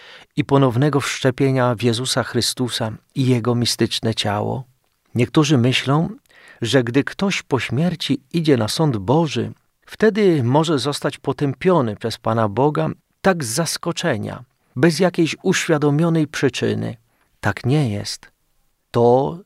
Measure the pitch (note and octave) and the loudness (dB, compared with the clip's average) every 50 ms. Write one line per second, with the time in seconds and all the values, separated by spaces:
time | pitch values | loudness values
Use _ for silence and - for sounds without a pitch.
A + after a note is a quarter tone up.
0 | - - - - - _ - - C#3+ - C#3 C#3 C#3 C3 A2 A#2+ C#3+ D3+ C#3 C#3+ | -20 -20 -20 -20 -20 _ -4 -4 -2 2 4 4 4 4 2 2 0 2 2 0
1 | - - - - - C3 B2+ - C#3+ C3+ C3 C3 B2 B2 B2 G#2+ B2 B2 A2+ A2+ | -2 -4 -6 -2 -2 -2 0 0 0 0 2 2 0 0 0 0 0 0 0 0
2 | B2+ B2+ - C3 A2+ - - B2 A2 - - - B2+ A#2 - - A#2+ A2 A2 - | -2 -4 -2 -2 -2 -2 -2 -2 -2 -2 -2 -4 -4 -4 -4 -4 -6 -6 -8 -10
3 | _ _ - C#3+ C3 B2+ B2+ A#2+ G#2+ B2 A#2+ A#2+ A#2 A2 - - A#2+ A2 - - | _ _ -4 -2 0 2 2 0 0 0 0 0 0 -2 0 0 -2 -2 -2 -2
4 | - A2+ G#2+ - - G#2+ G2+ G#2 G#2+ A2 A#2 B2+ C3 _ _ _ _ _ _ _ | -4 -4 -4 -2 -2 -4 -2 -2 -2 -4 -4 -6 -8 _ _ _ _ _ _ _
5 | _ _ - A2 B2 - - D#3+ D3+ C#3 D#3 B2+ A2+ C3 B2 - - B2+ C#3 D3+ | _ _ -2 -2 -2 0 2 2 2 4 4 4 4 2 0 0 -2 0 0 0
6 | E3+ - A3 - _ _ _ _ - - - - A#2+ A2 A2+ C3+ B2 A#2 A#2+ C#3 | 0 -2 -6 -10 _ _ _ _ -20 -20 -14 -8 -4 0 2 2 2 2 0 0
7 | C3 - - - G3 G3+ - - - - C#3+ A#2+ - - A#2 B2+ E3 F3+ E3+ - | 0 -2 -4 -4 -4 -2 -2 -4 -6 -4 -4 -2 -2 -2 -2 -2 -2 -2 -2 -4
8 | - - C3+ - _ _ - E3+ D#3+ D#3 C#3 A#2 A2 G#2+ - - E3 D3+ A#2+ G#2 | -4 -4 -4 -4 _ _ -4 -2 2 2 2 2 2 0 -2 0 0 0 0 0
9 | F#2+ F#2 C3 D#3+ E3+ C#3+ A#2 A#2 A2 G#2+ A2 _ _ _ _ _ _ - - - | 0 0 2 2 2 0 -2 -4 -6 -6 -8 _ _ _ _ _ _ -18 -6 0
10 | G#3 A3 G3 A3 G#3 F#3+ E3+ D3 A#2+ A#2+ C3 D3+ D#3+ E3 E3 C3 A2+ C#3+ C#3 - | 0 2 2 4 2 2 4 2 2 2 2 2 2 2 0 -2 -2 -2 -4 -4
11 | - D3+ - - - C#3+ C3+ - D3 C#3 B2+ - - F#3 F3+ E3 B2+ A2+ G#2 - | -4 -6 -6 -6 -6 -6 -4 -2 -2 -4 -4 -2 0 2 2 2 2 0 -4 -6
12 | - A2+ - - - A2+ A2+ A#2 A2 G#2 G2 A2+ C3+ D3+ D3+ D#3 D#3+ D#3 - - | -6 -8 -6 -4 -2 -2 0 0 0 0 0 0 0 0 0 0 -4 -4 -6 -10
13 | _ _ _ _ - G3 F#3+ F3 C#3 A2 A2+ D3+ E3 - - - - E3+ D#3+ - | _ _ _ _ 0 0 0 0 -2 -6 -4 -4 -4 -4 -4 -6 -6 -6 -6 -4
14 | - E3+ C3 G#2 G#2+ G#2+ G2+ G2+ B2 _ _ _ _ _ - B2 C3+ F3 D#3+ C#3 | -2 -2 -2 -2 -4 -8 -10 -12 -14 _ _ _ _ _ -4 2 2 2 4 4
15 | F#3+ F3 F3 - E3 D3 - - - F#3+ F3 - - - D#3+ D3 C#3+ D3 C#3+ D3 | 2 0 2 2 0 0 0 -2 0 0 0 0 2 0 2 2 2 2 2 2
16 | E3+ E3+ E3 E3 D3+ C#3+ - - - C3 - - A#2+ A2+ G#2+ A2 A2 A2+ A#2 - | 2 2 2 2 0 -2 -2 0 -2 0 0 0 -2 -2 -2 -2 -4 -8 -10 -12
17 | _ _ _ _ _ _ _ _ - G#2+ G2 - - A#2+ C#3 D#3 D3 A#2 G2+ G#2 | _ _ _ _ _ _ _ _ -2 -2 -2 -2 0 0 2 2 2 0 -2 -4
18 | G2+ - - - - - _ _ _ _ _ _ _ _ _ _ _ _ - B2 | -6 -8 -12 -14 -16 -20 _ _ _ _ _ _ _ _ _ _ _ _ 0 4
19 | A#2 A#2+ A#2+ C3 C#3 D3+ E3 F3 G#3 | 4 6 6 4 2 0 -4 -8 -14